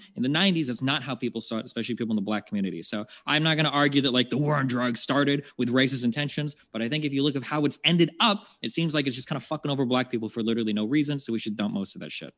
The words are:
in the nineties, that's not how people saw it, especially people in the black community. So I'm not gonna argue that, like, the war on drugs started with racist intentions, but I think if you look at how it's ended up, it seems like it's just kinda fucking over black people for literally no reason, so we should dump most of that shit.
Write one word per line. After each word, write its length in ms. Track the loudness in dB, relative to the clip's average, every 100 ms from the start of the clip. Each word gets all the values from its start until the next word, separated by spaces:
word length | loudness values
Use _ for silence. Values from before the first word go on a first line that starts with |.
| -2 -4
in 80 |
the 60 | 0
nineties, 360 | 2 4 2 0
that's 160 | -2
not 220 | -2 -2
how 100 | -4
people 260 | -4 -4 -4
saw 200 | -4 -6
it, 60 | -6
especially 280 | -6 -4
people 200 | -4 -2
in 20 | -2
the 80 |
black 240 | 0 -4 -2
community. 340 | -4 -2 -4
So 240 | -6 -6 -8 -12 -2
I'm 160 | 0
not 140 | 2 2
gonna 160 | 2 2
argue 240 | 4 4
that, 120 | 2
like, 180 | 0 0
the 80 | 0
war 180 | 0 2
on 100 | 0
drugs 360 | 0 0 -2
started 420 | 0 2 2 0 -4 -4
with 100 | 0
racist 380 | 4 2 2 0
intentions, 500 | 0 -4 -2 -4 -6 _
but 100 | -6
I 60 | -2
think 160 | -2
if 80 | -2
you 100 | 0
look 140 | 0 0
at 80 |
how 220 | -2 0 0
it's 120 | 4
ended 260 | 4 6 4 4
up, 260 | 2 2 -4 -10
it 100 | -4
seems 240 | 0 0 0
like 100 | 0
it's 120 | -2
just 100 | -4
kinda 140 | -6
fucking 280 | -6 -6 -2
over 160 | 0 2
black 240 | 2 0
people 200 | -2 -4
for 120 | -2
literally 300 | 0 0 0
no 140 | 0 2
reason, 340 | 2 2 -2
so 140 | -2
we 60 | -4
should 180 | -4 -2
dump 160 | -2
most 200 | -2 -6
of 60 | -8
that 100 | -12
shit. 240 | -10 -12